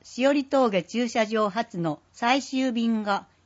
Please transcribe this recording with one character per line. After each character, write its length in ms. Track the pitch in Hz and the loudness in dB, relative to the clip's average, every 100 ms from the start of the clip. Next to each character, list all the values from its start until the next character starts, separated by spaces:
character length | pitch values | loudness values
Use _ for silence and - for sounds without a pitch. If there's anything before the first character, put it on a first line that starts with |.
し 240 | - - 262 | -16 0 2
お 60 | |
り 100 | 294 | 2
峠 400 | 269 269 247 190 | 2 2 2 2
駐 240 | 170 226 240 | -2 -2 -2
車 180 | 240 214 | 0 0
場 240 | 220 208 | 0 0
発 280 | 202 233 185 | -2 -6 -4
の 240 | 165 147 _ | -4 -4 _
最 300 | - 240 277 | -4 0 0
終 320 | - 262 262 | 0 -2 -2
便 280 | 233 233 220 | 0 0 0
が 240 | 208 196 185 _ | 0 -4 -4 _